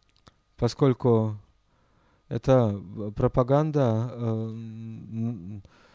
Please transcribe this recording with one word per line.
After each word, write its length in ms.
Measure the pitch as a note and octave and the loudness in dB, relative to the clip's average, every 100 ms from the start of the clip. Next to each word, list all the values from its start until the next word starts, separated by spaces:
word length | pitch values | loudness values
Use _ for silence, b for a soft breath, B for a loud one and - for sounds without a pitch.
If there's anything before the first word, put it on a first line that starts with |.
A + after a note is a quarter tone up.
| _ _ - _ _ - | _ _ -20 _ _ -4
поскольку 800 | A#2+ - C#3 B2 B2+ A2+ A2 G#2 - _ _ _ _ _ _ _ - | -2 2 2 4 4 4 2 -4 -14 _ _ _ _ _ _ _ -10
эта 500 | A#2+ - C3 A2+ G2+ F2 G#2 G#2 | -6 4 4 4 0 -8 -10 -8
пропаганда, 960 | G#2 B2+ - B2+ C#3 D#3 D3 B2+ A2 A#2+ | 0 0 2 2 4 2 2 2 2 -2
э, 40 | A#2+ | -4
м, 1400 | A#2 A2 A2+ A2+ A2+ A2 A2+ A2 - A2 A2+ A2+ F2 G#2+ - b b | -4 -4 -4 -8 -12 -12 -14 -14 -10 -6 -4 -4 -10 -14 -16 b b